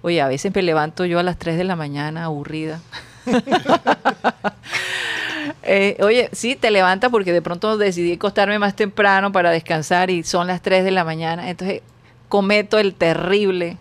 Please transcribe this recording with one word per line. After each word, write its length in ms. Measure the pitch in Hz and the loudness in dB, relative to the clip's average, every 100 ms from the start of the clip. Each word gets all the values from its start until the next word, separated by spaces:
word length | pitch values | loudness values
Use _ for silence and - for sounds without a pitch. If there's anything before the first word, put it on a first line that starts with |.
oye, 200 | 175 170 | 0 0
a 60 | 139 | 0
veces 260 | 135 196 | -2 -2
me 80 | 196 | 0
levanto 420 | 180 156 156 160 180 | 0 0 -2 -2 -2
yo 140 | 170 | 0
a 40 | |
las 160 | 180 170 | -2 -4
tres 180 | 170 165 | -4 -2
de 60 | |
la 120 | 190 170 | -2 -4
mañana 480 | 147 143 151 160 165 | -6 -6 -6 -6 -6
aburrida. 540 | 147 143 156 156 165 - - - - 247 | -6 -8 -8 -8 -10 -14 -20 -20 -14 -2
<laughs> 60 | 254 240 339 277 302 - - 214 220 - - 202 - - - - - - - - 320 294 - - | -2 2 -2 2 0 2 0 -2 0 -4 -2 -8 -8 -8 -8 -6 -6 -6 -6 -6 -8 -8 -8 0
Eh, 320 | 196 196 - | 2 2 2
oye, 280 | 202 240 226 | 2 4 0
sí, 220 | - 233 269 | -4 -4 0
te 160 | 233 | 2
levantas 380 | 208 185 190 254 | 4 4 2 2
porque 220 | 233 180 | 2 2
de 100 | 175 | 0
pronto 360 | 165 175 214 214 | 0 -4 -2 2
decidí 360 | 202 175 175 | 0 0 -2
acostarme 460 | 170 208 208 202 208 | -2 -2 0 0 2
más 160 | 202 196 | 0 0
temprano 560 | 208 208 202 190 202 | -4 2 4 4 2
para 180 | 196 175 | 2 2
descansar 600 | 165 - 165 147 180 185 | 2 0 -4 0 0 2
y 140 | 180 | 0
son 240 | 160 180 180 | 0 -2 -2
las 140 | 180 | -2
tres 220 | 202 185 | 2 2
de 80 | 190 | 4
la 120 | 190 160 | 0 -2
mañana. 440 | 160 165 170 175 | -4 -4 -6 -8
Entonces, 320 | 170 185 - - _ _ _ - | -8 -6 -6 -10 _ _ _ -2
cometo 500 | 202 196 208 208 214 | 0 4 2 4 2
el 140 | 202 | 2
terrible 840 | - 165 160 180 202 202 180 170 180 | 2 0 2 2 2 2 0 -4 -8